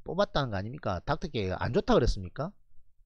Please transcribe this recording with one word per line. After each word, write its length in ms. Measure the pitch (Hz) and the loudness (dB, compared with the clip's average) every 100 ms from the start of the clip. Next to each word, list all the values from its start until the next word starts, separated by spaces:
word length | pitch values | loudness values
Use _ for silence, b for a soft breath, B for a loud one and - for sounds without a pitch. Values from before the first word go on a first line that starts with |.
뽑았다는 460 | - 165 202 156 135 | -6 -2 0 2 0
거 60 | 98 | -2
아닙니까? 440 | 104 127 113 87 - | -4 -6 -4 -4 -2
닥터케이가 560 | 143 - 117 92 85 | -2 -2 -2 -2 0
안 100 | 90 | 0
좋다 220 | 143 208 | 0 6
그랬습니까? 580 | 214 117 107 92 - 160 - - - - - | 6 6 2 -2 -6 -6 -6 -20 -20 -20 -20